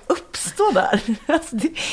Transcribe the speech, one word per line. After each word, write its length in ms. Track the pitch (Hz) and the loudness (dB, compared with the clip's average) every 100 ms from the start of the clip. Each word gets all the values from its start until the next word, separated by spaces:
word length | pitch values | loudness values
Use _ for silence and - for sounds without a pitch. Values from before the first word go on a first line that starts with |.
| - | -4
uppstå 640 | 359 - - - - 415 | -4 -4 -8 -6 0 2
där? 300 | 190 - 202 - 220 - | 4 2 0 0 -4 0
<laughs> 0 | |
Alltså, 300 | 320 - 220 | 0 0 -2
det, 120 | 311 - - | -2 -2 -8